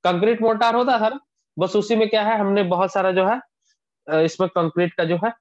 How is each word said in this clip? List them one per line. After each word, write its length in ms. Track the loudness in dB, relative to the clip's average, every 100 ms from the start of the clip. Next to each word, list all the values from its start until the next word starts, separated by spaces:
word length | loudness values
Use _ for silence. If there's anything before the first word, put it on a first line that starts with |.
concrete 380 | 0 0 0 2
mortar 340 | 0 2 0 2
होता 240 | 0 0
था 100 | 0
ना, 100 | -4 _ _ _ -4
बस 180 | 0 0
उसी 200 | 0 0
में 140 | 2
क्या 140 | 0
है, 140 | 0 0
हमने 240 | 0 0
बहुत 300 | 0 0 0
सारा 180 | 0 0
जो 140 | 2 0
है, 140 | -2 -6 _ _ _ _ _ -4
अ, 120 | 0
इसमें 300 | 0 0 -2
concrete 440 | 0 -2 0 -2
का 100 | -2
जो 160 | -2 -2 -4
है 80 | -6